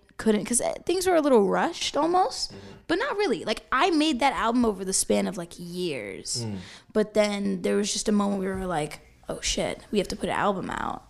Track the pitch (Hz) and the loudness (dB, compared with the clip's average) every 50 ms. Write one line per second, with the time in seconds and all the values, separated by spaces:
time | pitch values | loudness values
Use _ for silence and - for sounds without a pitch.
0 | _ _ - - - 220 214 - 156 - 240 - - - - - - - 349 381 | _ _ -12 -2 2 2 2 2 2 0 -2 0 0 -2 -4 -6 -2 -2 0 0
1 | 359 370 359 320 277 294 262 220 196 185 180 180 202 320 339 - - - - 277 | 2 4 4 4 4 6 6 6 6 6 4 2 0 0 -2 -4 -6 -2 0 0
2 | 302 330 349 359 392 523 - - - - - - - - - - - - 320 370 | 0 2 4 2 2 2 -2 -6 -8 -8 -8 -14 -18 -18 -20 -14 -4 -2 -2 0
3 | 494 587 494 403 415 330 226 160 - - 220 - - - 233 262 320 392 349 302 | 0 -2 -2 0 0 0 0 -2 -2 -4 -4 -4 -4 -2 0 2 4 4 4 4
4 | 302 320 302 226 277 269 208 165 202 226 226 254 240 220 202 180 196 185 190 - | 2 2 2 2 2 2 2 2 0 2 2 4 4 2 2 0 -4 -2 0 0
5 | - - 208 202 196 190 185 180 170 170 - - 175 175 175 180 180 170 143 123 | 2 2 2 2 2 0 -4 -6 -8 -10 -10 -12 -12 -8 -6 -4 -4 -2 -4 -4
6 | 104 101 92 76 - - - 123 120 110 101 95 90 - - - - _ - 220 | -6 -8 -10 -10 -8 -6 -4 -4 -4 -4 -6 -8 -8 -12 -16 -20 -14 _ 0 0
7 | 214 214 - 220 208 208 202 202 202 202 196 180 170 202 202 202 208 196 - 202 | 0 2 4 2 2 2 2 -2 -2 -2 -2 -2 0 0 0 0 0 0 -2 -2
8 | - 220 208 208 202 202 202 196 185 196 190 190 190 180 175 151 151 151 - - | 0 2 2 2 2 2 0 -2 -2 -4 -4 -4 -4 -4 -2 -2 -4 -4 -6 -12
9 | - - _ _ - - 160 - - - - - 175 101 - - - - - 202 | -18 -20 _ _ -8 -8 -8 -4 -4 -4 -2 0 -2 -2 -4 -6 -8 -2 0 0
10 | 180 - 196 - - 175 104 82 160 202 196 185 - 87 - - - - - - | 0 0 -2 -4 -2 -2 0 0 2 0 0 -2 -4 -4 -4 -4 -4 -4 -6 -8
11 | - | -12